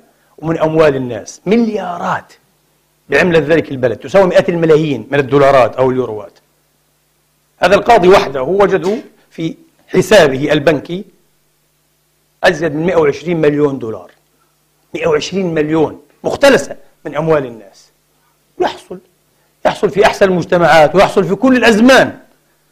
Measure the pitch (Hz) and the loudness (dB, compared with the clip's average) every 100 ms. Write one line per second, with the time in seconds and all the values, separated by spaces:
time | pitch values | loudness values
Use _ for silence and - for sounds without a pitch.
0 | _ _ _ _ 156 165 156 156 156 135 | _ _ _ _ -8 -4 -2 2 2 0
1 | 127 107 87 - 175 233 220 208 180 175 | -6 -10 -14 -10 -2 0 0 -4 -8 -8
2 | 185 - - _ _ _ _ _ _ _ | -8 -8 -10 _ _ _ _ _ _ _
3 | - 139 180 165 143 160 147 135 120 104 | -4 -2 2 0 2 0 -2 -4 -4 -6
4 | 131 196 185 180 - 170 160 151 156 123 | -2 2 2 2 0 0 2 2 2 -4
5 | - 143 127 143 139 135 110 127 131 127 | -4 -4 0 2 4 4 2 0 -2 -2
6 | 120 107 101 _ _ _ _ _ _ _ | -4 -8 -14 _ _ _ _ _ _ _
7 | _ _ _ _ _ - 180 190 - 226 | _ _ _ _ _ -2 2 2 4 4
8 | 175 196 - 135 131 196 196 185 175 226 | 6 4 2 -4 -2 0 0 0 -2 -6
9 | - _ _ - 180 - _ _ _ 190 | -8 _ _ -10 -10 -10 _ _ _ -2
10 | 180 214 151 131 147 151 139 143 - 180 | 4 4 4 2 -2 0 0 -2 -4 -12
11 | - _ _ _ _ _ _ _ _ _ | -14 _ _ _ _ _ _ _ _ _
12 | _ _ _ _ 185 156 160 147 170 170 | _ _ _ _ -2 -2 -4 -4 -2 0
13 | 147 135 160 170 151 147 147 135 117 101 | 0 -2 -4 -2 0 0 -2 -2 -10 -12
14 | - _ _ _ _ _ _ _ _ 165 | -16 _ _ _ _ _ _ _ _ -6
15 | 165 151 - 185 185 160 151 160 143 - | -2 -2 -4 -6 -4 -2 -2 0 -2 -4
16 | _ _ 165 156 277 226 - - _ _ | _ _ -8 0 2 2 -2 -14 _ _
17 | 160 143 160 151 127 113 98 _ _ _ | -12 -6 -2 -2 -4 -14 -20 _ _ _
18 | _ _ _ _ _ - 359 - - 185 | _ _ _ _ _ -8 -6 -8 -18 -20
19 | _ _ _ _ _ _ - - 202 185 | _ _ _ _ _ _ -6 -2 -4 0
20 | 226 - 196 180 151 180 160 160 147 185 | 0 2 0 0 -2 0 4 4 4 2
21 | 185 202 165 196 262 254 226 208 247 247 | 0 0 -2 0 0 2 2 4 4 4
22 | 127 - _ _ _ _ _ | 2 -4 _ _ _ _ _